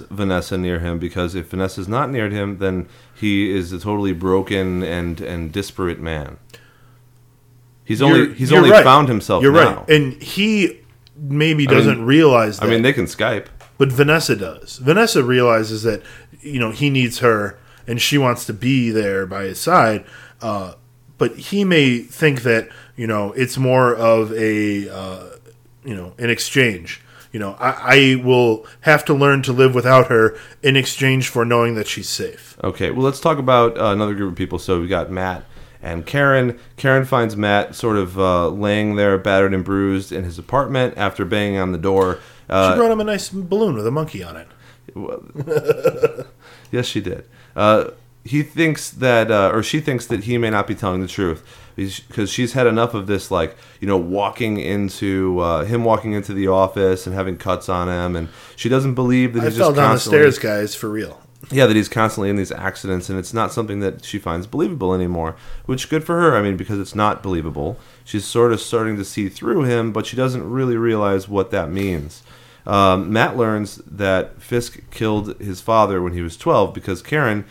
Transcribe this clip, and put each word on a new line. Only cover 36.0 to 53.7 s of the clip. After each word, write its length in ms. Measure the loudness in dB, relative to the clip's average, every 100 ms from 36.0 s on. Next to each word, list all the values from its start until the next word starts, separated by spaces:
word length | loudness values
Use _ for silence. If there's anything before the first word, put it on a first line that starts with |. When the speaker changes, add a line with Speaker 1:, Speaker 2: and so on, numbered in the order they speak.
| -4
Speaker 1:
Karen. 540 | 0 2 4 0 -4 -16 -4
Karen 300 | 2 2 2
finds 300 | 0 0 -2
Matt 360 | 2 2 0
sort 220 | -4 -2 0
of, 220 | -2 0
uh, 300 | 0 2 0
laying 460 | -2 0 0 0 2
there 220 | 2 2
battered 360 | 2 2 2
and 100 | 0
bruised 480 | -2 0 0 -2 -4
in 120 | -8 -8
his 120 | -10
apartment 580 | -4 -2 0 0 -2 -2
after 260 | -4 -4
banging 340 | -2 -2 0 -2
on 140 | -2
the 60 | -2
door. 420 | 0 2 0 -2 -10 -20 -4
Uh, 240 | 2 2
Speaker 2:
She 60 | 4
brought 120 | 2
him 80 | 0
a 60 | -2
nice 240 | -4 -6
balloon 460 | -10 -4 -2 0 -2
with 120 | -2
a 40 |
monkey 320 | -4 -6 -10
on 120 | -14 -16
it. 120 | -20 -20 -20 -20 -18
Speaker 1:
Well, 300 | -14 -12 -12 -12 -12
Speaker 2:
<laughs> 1400 | -4 -2 0 0 -2 0 -2 -2 -16 _ -20 -20 -6
Speaker 1:
yes, 140 | -4 -4
she 140 | -4
did. 260 | -6 -10 -14 -20 -12 0
Uh, 360 | 4 4 0 -10 _ _ -4
he 180 | -4
thinks 460 | -2 0 0 -2 -8
that, 420 | -2 2 2 4
uh, 200 | 4 4
or 100 | 2
she 160 | 0 -4
thinks 260 | -2 -4 -4
that 180 | -6 -2
he 120 | -2
may 120 | 0
not 180 | -2 -2
be 80 | -4
telling 260 | -4 -4
the 60 | -4
truth 360 | -4 -4 -4 -12 -20 -18 -10
because 540 | -10 -10 -12 -6 -6
she's 240 | -4 -4
had 140 | 0 2
enough 260 | 2 0
of 140 | -2 -4
this, 240 | -4 -2
like, 260 | -2 -2 -8 -20